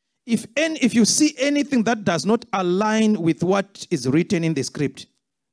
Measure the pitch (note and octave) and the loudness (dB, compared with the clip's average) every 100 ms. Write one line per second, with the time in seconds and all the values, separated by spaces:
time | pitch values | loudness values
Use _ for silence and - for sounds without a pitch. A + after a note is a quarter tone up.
0 | _ _ - A3+ - - D#4+ D#4 A#3+ A3 | _ _ -4 -4 -2 -2 -2 0 0 2
1 | G#3 - D4+ - C#4 C#4+ C#4+ C4 G#3+ A#3 | 2 2 0 0 0 0 0 0 0 -2
2 | F#3+ E3+ F3+ A#3 - G3 F3+ F3+ G#3+ A3 | -2 -2 0 -2 -2 -4 -2 0 0 2
3 | A3 G#3 E3 D#3+ F3 G3 G3 - - D#3 | 2 2 0 0 0 0 -2 -10 -8 -4
4 | B2 D3+ F#3 F3 E3 C#3+ B2 - C#3 - | 0 0 2 0 0 -2 -4 -4 -4 -6
5 | - _ _ _ _ | -16 _ _ _ _